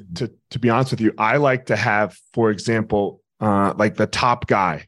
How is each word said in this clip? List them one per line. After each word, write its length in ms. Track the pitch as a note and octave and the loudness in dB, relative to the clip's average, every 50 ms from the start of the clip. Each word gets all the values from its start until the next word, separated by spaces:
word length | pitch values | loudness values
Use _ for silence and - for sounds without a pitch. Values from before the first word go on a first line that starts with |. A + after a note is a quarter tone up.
| - F#2+ E2+ | -12 -14 -10
to, 180 | E2+ B2+ A2+ - _ _ - | -8 -8 -8 -10 _ _ -10
to 80 | - A#2 | -8 -2
be 120 | A2 A#2+ | 0 2
honest 220 | A2+ A#2+ C3+ C3+ A#2+ | 2 2 2 0 -2
with 80 | G2+ | 0
you, 120 | A2 G#2+ - - | 0 0 0 2
I 180 | G#2+ A2 A#2+ | 0 2 2
like 300 | D3 D3 C3+ B2+ A#2+ - | 2 2 2 0 0 -2
to 100 | - B2 | -2 -2
have, 400 | G2+ A2 A#2 G#2 G#2 G#2+ G2+ - - _ _ - | 0 0 0 2 0 0 -2 -4 -12 _ _ -2
for 180 | - A#2 A2 | 0 0 0
example, 720 | G#2+ F#2 - - A2+ A2 G#2+ G#2+ - G#2 G2+ F2+ - - _ _ _ - | 0 -2 -2 -2 -2 -2 0 0 0 -2 -2 -2 -6 -10 _ _ _ -4
uh, 360 | A2 G#2+ G2+ G2+ G2 G2 - | -2 0 2 2 2 0 2
like 200 | - G#3 G#3+ F3 | 0 0 0 0
the 100 | - G#2+ | 0 -2
top 400 | - - - - B2+ A#2+ A#2+ - | -2 -2 0 0 0 0 0 0
guy, 400 | - B2 G#2 F#2+ F2+ D#2 D2 - | 0 0 2 2 0 -2 -4 -10